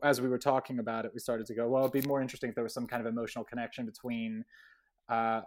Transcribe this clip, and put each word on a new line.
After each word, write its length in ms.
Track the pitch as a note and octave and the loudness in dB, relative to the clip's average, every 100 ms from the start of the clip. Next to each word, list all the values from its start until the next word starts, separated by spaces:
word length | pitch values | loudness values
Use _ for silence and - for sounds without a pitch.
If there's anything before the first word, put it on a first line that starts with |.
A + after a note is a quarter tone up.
as 180 | D3 B2+ | 4 4
we 80 | B2+ | 4
were 100 | B2 | 2
talking 400 | C#3+ C3+ - B2+ | 4 2 2 -2
about 260 | A2+ A2+ A#2 | -2 -2 -2
it, 80 | |
we 60 | A#2+ | -4
started 260 | - A2+ A2 | -2 -2 -2
to 80 | A2+ | 0
go, 140 | A#2 | 2
well, 140 | C3 C3+ | 4 4
it'd 80 | |
be 140 | C#3 C#3 | 2 2
more 140 | C#3 | 0
interesting 280 | C3 - B2 | 0 -4 -4
if 60 | A2+ | -2
there 80 | A2+ | -2
was 80 | |
some 140 | - A#2 | -2 -2
kind 140 | A#2+ | -2
of 60 | A2+ | -2
emotional 380 | A#2 A#2 A#2+ A2 | -2 -2 -6 -8
connection 400 | A#2+ A#2 - A#2 | -6 -6 -6 -8
between, 600 | - B2+ A#2 A2+ A2 - - - _ _ _ - | -6 -6 -4 -4 -6 -8 -16 -20 _ _ _ -2
uh, 320 | A#2 A2+ A2+ | 0 2 0